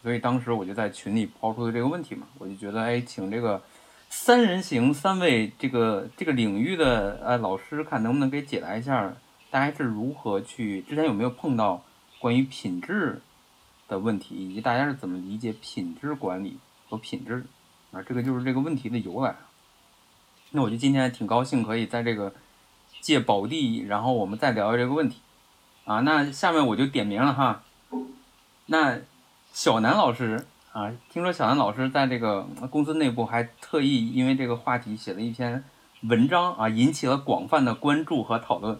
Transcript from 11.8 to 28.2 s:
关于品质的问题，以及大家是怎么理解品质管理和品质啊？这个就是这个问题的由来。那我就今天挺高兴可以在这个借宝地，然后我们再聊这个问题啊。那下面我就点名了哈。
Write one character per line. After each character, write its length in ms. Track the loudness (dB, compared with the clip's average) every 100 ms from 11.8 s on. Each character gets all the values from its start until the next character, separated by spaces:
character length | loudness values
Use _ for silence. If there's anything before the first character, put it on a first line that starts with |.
| -8 _ _ -4
关 180 | 2 2
于 60 |
品 400 | 0 -4 -6 -6
质 400 | -4 -2 -2 -4 _ _ _ _ _ _ -8
的 120 | -2
问 180 | -2 -2
题， 160 | -6
以 220 | -10 -8 -4
及 40 |
大 160 | 0 0
家 120 | 0
是 80 | -4
怎 120 | -6
么 120 | -8
理 180 | -8 -6
解 160 | -6 -8
品 340 | -10 -8 -8 -8
质 140 | -8 -4
管 280 | -4 -4
理 140 | -8 -12 _ _ _
和 80 | -12
品 260 | -8 -10
质 220 | -8 -8 -10 _ _ _ _
啊？ 100 | -16
这 140 | -6 -2
个 80 |
就 120 | 0 0
是 80 |
这 80 | 0
个 80 | 0
问 160 | 0 -2
题 140 | -2
的 80 | -4
由 260 | -4 -2
来。 120 | -2 -4 -18 _ _ _ _ _ _ _ _ _ _
那 80 | 0
我 80 | 0
就 60 | 2
今 160 | 2
天 180 | 4 2
挺 120 | -2 0
高 160 | 0
兴 220 | 2 0
可 140 | 0 -2
以 80 | -2
在 180 | -2
这 100 | 0
个 200 | -2 -4 -8 _ _ _ _ _ -10
借 200 | 2 2
宝 280 | 4 2 0
地， 380 | 0 0 -2 -2
然 160 | 0
后 80 | 2
我 140 | 0 -2
们 120 | 0
再 140 | 0
聊 240 | 2 2 2
这 100 | 2
个 80 |
问 140 | 0 0
题 120 | -2 _ _ _ _ _ _ -2
啊。 160 | 2
那 280 | 4 4 2
下 220 | 0 2
面 140 | 4 4
我 100 | 2
就 100 | 2
点 200 | 0 -2
名 160 | 2
了 100 | 2
哈。 300 | 4 0 0 -10 _ _ -10 -10 -16